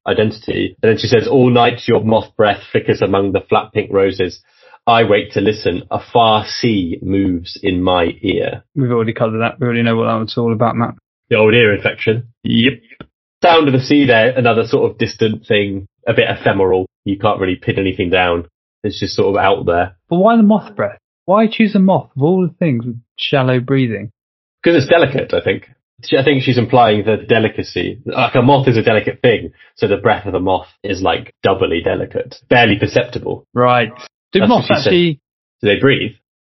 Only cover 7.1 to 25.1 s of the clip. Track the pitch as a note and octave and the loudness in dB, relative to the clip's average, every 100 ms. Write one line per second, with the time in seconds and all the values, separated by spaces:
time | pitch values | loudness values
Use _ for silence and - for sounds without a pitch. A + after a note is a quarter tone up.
7.1 | G2 F#2+ F2 F2 - G2 F2+ F#2 F2+ E2+ | -2 0 -4 -8 -8 -4 -2 0 0 -2
8.1 | - F#2+ F#2 - - _ D3+ B2 A#2+ A2 | -4 -4 -2 -4 -8 _ -4 -2 -2 -2
9.1 | A2 A2+ A2 A#2 - B2 A#2 A#2 A2+ A2+ | -2 -4 -2 -4 -4 -4 -2 0 0 -2
10.1 | A2+ A2 - A#2 A2 A#2 A2+ A#2+ - _ | -2 -4 -4 -2 0 -2 -2 -4 -6 _
11.1 | _ - A2+ A2 A#2 A2 G2 G#2+ - A#2 | _ -2 2 4 4 4 2 -2 -4 -4
12.1 | A2+ - _ A#2 A#2 B2 - _ - - | -4 -4 _ -4 0 0 -2 _ -20 -20
13.1 | _ _ _ F3+ E3 D3 C3 C3 D3 C3+ | _ _ _ 4 4 4 0 2 2 4
14.1 | A#2 A2+ C3 A#2+ A2+ A2+ C#3 A2+ - A2+ | 4 2 2 0 0 0 0 0 -2 -6
15.1 | - A2 G#2 - G#2+ G2+ G2 F#2+ _ - | -2 -4 -4 -2 0 0 -6 -12 _ -4
16.1 | A#2+ G#2+ - B2 G2 F#2+ F#2 F#2 _ G2+ | 0 0 0 -2 0 2 0 -2 _ -8
17.1 | G2 G#2+ G2 F#2 F#2 - G2+ G2 F2+ F2+ | -2 -2 -2 -2 -4 -4 -2 -2 -2 -2
18.1 | F#2 F2+ E2+ E2+ _ _ _ G#2+ - G2 | 0 0 -2 -4 _ _ _ -10 -6 -6
19.1 | - G2 G2+ F#2+ G2 F2+ E2+ F2+ - - | -2 0 2 0 0 0 -2 -2 -6 -6
20.1 | E3+ G#3 A#3 G#3 G#3+ - - G#2 - _ | 0 2 4 4 2 -2 -8 -8 -8 _
21.1 | _ - G3+ A3 - G#3+ G#3 F#3+ D#3+ - | _ -2 0 2 0 0 2 2 2 -2
22.1 | C3+ D3 F#3 F3 - E3+ A#2+ B2 A#2 _ | -2 0 2 -2 -2 -2 -2 -4 -12 _
23.1 | - - C#3+ B2+ B2+ A#2+ C3+ B2 G2+ G#2+ | -12 -4 0 0 0 0 -2 -2 -4 -10
24.1 | _ _ _ _ _ E3+ E3+ C3 F3 C#3 | _ _ _ _ _ 2 2 4 2 2